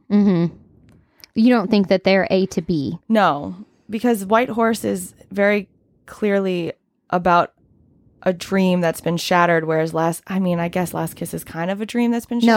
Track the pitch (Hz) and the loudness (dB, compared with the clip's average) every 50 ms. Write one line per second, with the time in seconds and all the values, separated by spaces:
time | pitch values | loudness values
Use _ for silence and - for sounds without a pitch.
0 | _ _ 202 208 202 202 185 170 170 165 - - - _ _ _ _ _ _ _ | _ _ 0 2 4 4 2 2 0 -2 -4 -8 -18 _ _ _ _ _ _ _
1 | _ _ _ _ - _ _ - 226 254 247 233 190 185 214 208 196 165 196 185 | _ _ _ _ -20 _ _ 2 4 4 4 4 4 2 2 2 4 4 2 2
2 | - 190 190 196 180 - - 190 190 190 - 190 165 - 180 151 135 - 170 - | 4 2 2 2 2 2 2 0 0 0 -2 -6 -4 -2 -2 -2 -2 -4 -6 -10
3 | - - 220 214 196 170 143 143 147 - 180 185 214 - _ _ _ - 208 226 | -4 0 2 2 4 2 2 -2 -6 -10 -12 -12 -16 -20 _ _ _ -10 -8 -2
4 | - 247 233 202 196 190 220 226 254 254 220 233 226 226 226 214 - 208 202 185 | 0 0 0 0 0 2 2 2 2 0 0 0 0 0 0 -2 -2 -4 -4 -4
5 | 180 - - _ - _ 190 196 202 202 208 208 190 - _ _ _ _ _ _ | -6 -12 -16 _ -20 _ -4 0 2 2 2 0 -2 -6 _ _ _ _ _ _
6 | _ - - - 214 208 202 196 190 190 180 175 170 160 - - _ _ _ _ | _ -20 -10 -4 -2 0 0 0 0 -2 -2 -2 -4 -6 -8 -12 _ _ _ _
7 | _ _ - 180 175 185 170 175 - - - _ _ _ _ _ _ _ _ _ | _ _ -4 -2 2 2 2 2 2 0 -6 _ _ _ _ _ _ _ _ _
8 | _ _ _ _ - 185 185 175 - - 190 196 190 185 180 180 175 165 160 - | _ _ _ _ -4 -4 -4 -4 -6 -2 0 2 2 2 2 2 0 -2 -2 -2
9 | - 165 175 165 - - 185 175 175 170 170 165 160 156 160 160 160 165 160 160 | -4 -4 -4 -4 -2 0 2 2 4 4 2 0 0 0 0 0 -2 -2 -2 -2
10 | 165 165 165 - - - 190 190 190 180 175 170 170 175 - 180 180 175 - 165 | -2 -2 -2 -4 -8 -6 -4 -2 -2 0 -2 -2 -4 -4 -4 -4 -4 -4 -4 -6
11 | 165 160 - - 170 165 - 165 - - - 160 170 180 196 196 220 208 - 240 | -6 -6 -6 -10 -10 -10 -10 -12 -12 -12 -10 -8 -6 -6 -6 -6 -8 -6 -2 -2
12 | 240 233 233 233 233 - 240 233 233 233 226 | 0 0 0 -2 -4 -6 -4 0 2 4 4